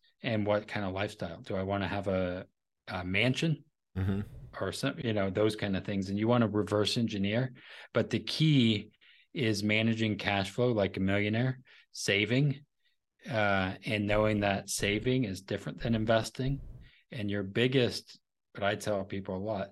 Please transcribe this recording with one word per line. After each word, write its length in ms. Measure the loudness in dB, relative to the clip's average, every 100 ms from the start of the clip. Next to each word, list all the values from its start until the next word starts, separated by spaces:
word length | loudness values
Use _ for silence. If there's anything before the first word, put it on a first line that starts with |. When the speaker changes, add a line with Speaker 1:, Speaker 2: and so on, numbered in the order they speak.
| _ _
Speaker 1:
And 220 | -4 -2 2
what 220 | 0 -2
kind 160 | -4
of 80 | -4
lifestyle? 480 | -4 -4 -6 -10 -10
Do 160 | -6 -4
I 60 |
wanna 260 | -2 -2 -2
have 200 | -2 0
a, 380 | 0 0 -4 -10 _ _ _ -10
a 160 | -6
mansion? 600 | -2 2 2 2 0 -2 -6 _ _ -4
Speaker 2:
Mm-hmm. 240 | 0 0 -4 -10 -14 -6
Speaker 1:
Or 120 | -6
some, 240 | -2 -4 -2
you 100 | -2
know, 180 | 0 0
those 260 | 2 2 2
kind 200 | -2 -2
of 80 |
things. 260 | -2 -2 -2
And 80 | 0
you 100 | 4
wanna 180 | 4 4
reverse 480 | 2 2 2 2 2
engineer. 540 | 0 0 0 0 -2 -6 -20 -20 -4
But 160 | -2 0
the 80 | 0
key 720 | -2 2 4 6 6 2 -2 _ -20 -20 _
is 300 | -4 -2 0
managing 540 | 2 2 2 2 0 0
cash 320 | 0 0 0
flow 220 | 0 0
like 240 | 2 0 0
a 40 |
millionaire, 600 | 0 2 2 0 0 -2 -10 -20 _
saving, 680 | -8 0 2 4 2 2 0 -8 _ _ _ _ _ -6
uh, 420 | 0 2 2 0 -4 -4
and 200 | -2 0
knowing 340 | 2 2 2
that 280 | 2 0 -2
saving 560 | -4 -2 0 0 0
is 160 | 0 -6
different 400 | -6 -6 -6 -6
than 140 | -2
investing. 680 | 0 4 2 2 -4 -4 -4 -6 -16 -20 -20 -16
And 180 | -8 -4
your 140 | -4
biggest, 760 | -2 0 2 4 2 0 -12 -20 _ _ _
but 100 | -4
I 100 | -2
tell 300 | 0 -2 -4
people 320 | -4 -8 -6 -6
a 20 |
lot, 300 | -4 -4 -6